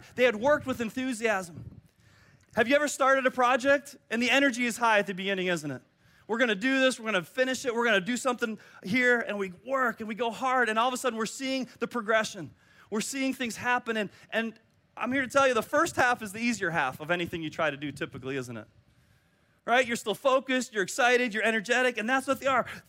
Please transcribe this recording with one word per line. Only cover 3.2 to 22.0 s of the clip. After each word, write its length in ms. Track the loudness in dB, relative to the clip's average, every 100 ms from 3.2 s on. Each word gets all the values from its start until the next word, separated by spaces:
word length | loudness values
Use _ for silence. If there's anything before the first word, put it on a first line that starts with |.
| 2
a 40 |
project? 640 | 2 2 4 4 2 0 -18 -6
And 100 | -2
the 120 | 2
energy 340 | 4 4 2 -2
is 120 | 0
high 200 | 4 4
at 80 | 2
the 80 |
beginning, 320 | -4 -4 -2 0
isn't 240 | -2 -4
it? 140 | -10 -12 _ _ _ -4
"We're 120 | 0
gonna 160 | 0 0
do 260 | 0 2
this, 180 | 2 0
we're 60 | -2
gonna 180 | -2
finish 400 | -2 -2 0 -2 -2
it, 80 |
we're 120 | 0 2
gonna 160 | 2
do 160 | 2 -2
something 420 | -2 -2 -4 -6 -14 -12
here," 360 | -2 2 4 2
and 200 | 0 -4
we 140 | -6 -8 -4
work 360 | 0 0 -2
and 80 | -8
we 60 | -4
go 140 | -4
hard, 380 | -2 0 2 2
and 100 | 2
all 120 | 0
of 40 |
a 40 | 0
sudden 200 | -2 -2
we're 80 | -4
seeing 440 | -4 -4 -4 -6 -6
the 80 | -6
progression. 640 | -4 0 0 0 -6 -14 -16 _ _ -8
We're 100 | -6
seeing 340 | -4 -2 -2
things 220 | -2 -4 -4
happen, 400 | -2 -2 -2 -4
and, 140 | -4 -8 -8
and 220 | -4 -4 -8 _ _ _ -8
I'm 160 | -4
here 80 | -2
to 80 | 0
tell 180 | 4 4
you, 60 |
the 80 | 2
first 340 | 2 2 2 2
half 260 | 2 2
is 120 | -4
the 60 | -4
easier 300 | -2 0 0
half 300 | 0 -2 -2
of 120 | -2
anything 300 | -2 -2 -6
you 80 | -6
try 200 | -2 -2
to 80 | -2
do 160 | -6
typically, 420 | -8 -10 -8 -6 -6
isn't 220 | -6 -10
it? 100 | -14 _ _ _ _ _ _ _ _ _
Right? 240 | 0 2 2
You're 80 | -2
still 200 | -4 0
focused, 580 | 2 2 2 -2 -2
you're 100 | -2
excited, 500 | -2 2 4 4 2
you're 100 | 0
energetic, 540 | 0 0 0 0 0
and 120 | 0